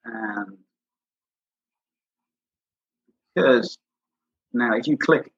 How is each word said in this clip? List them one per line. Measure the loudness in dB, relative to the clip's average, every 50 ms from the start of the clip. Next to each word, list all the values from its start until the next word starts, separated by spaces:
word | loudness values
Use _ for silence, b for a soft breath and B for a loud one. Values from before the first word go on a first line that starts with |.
| _
and | -14 -12 -10 -10 -8 -8 -10 -10 -12 -16 _ _ _ _ _ _ _ _ _ _ _ _ _ _ _ _ _ _ _ _ _ _ _ _ _ _ _ _ _ _ _ _ _ _ _ _ _ _ _ _ _ _ _ _ _ _ _ _ _ _ _ _ _ _ _ _
because | 2 4 4 4 4 2 -4 -10 _ _ _ _ _ _ _ _ _ _ _ _ _ _ _ -4
now | -2 0 0 0
if | -2 0
you | -2 -2
click | 0 2 2 2 2 0 -8 _